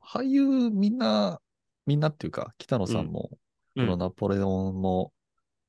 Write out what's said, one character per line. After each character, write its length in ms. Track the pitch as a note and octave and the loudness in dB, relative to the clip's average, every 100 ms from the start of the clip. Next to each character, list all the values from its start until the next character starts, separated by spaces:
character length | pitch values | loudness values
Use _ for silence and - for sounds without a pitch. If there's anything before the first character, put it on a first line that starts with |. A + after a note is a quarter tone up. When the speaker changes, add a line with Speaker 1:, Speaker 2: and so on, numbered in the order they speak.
Speaker 1:
俳 220 | - B3 C4+ | -8 -4 0
優 440 | C#4 C#4 C4 A#3+ | 2 4 2 2
み 220 | G3 G#3 | 2 2
ん 60 | B3 | 2
な、 440 | A3 G#3+ F#3+ D#3+ _ _ _ _ C#3+ | 0 2 0 -4 _ _ _ _ 0
み 100 | D3 | 2
ん 40 | |
な 80 | D#3 | 0
っ 60 | - | -2
て 120 | E2+ | -8
い 20 | |
う 20 | |
か、 220 | - - - | -6 -8 -10
北 200 | - B2 | -4 -2
野 80 | F#2 | 0
さ 160 | D#2+ | -2
ん 60 | D#2+ | -2
も、 320 | D#2+ - - _ _ _ C3+ | -6 -10 -14 _ _ _ -2
Speaker 2:
う 40 | |
ん。 40 | |
う 20 | G#2+ | 0
ん。 20 | |
Speaker 1:
こ 100 | F2 | 0
の 80 | F#2 | -2
ナ 40 | |
ポ 160 | - G2+ | -2 0
レ 120 | G2 | 2
オ 280 | G2 F#2+ F#2+ | 2 0 -2
ン 100 | F#2+ | -2
も、 320 | F#2+ F#2 - _ _ _ _ _ | 0 0 -2 _ _ _ _ _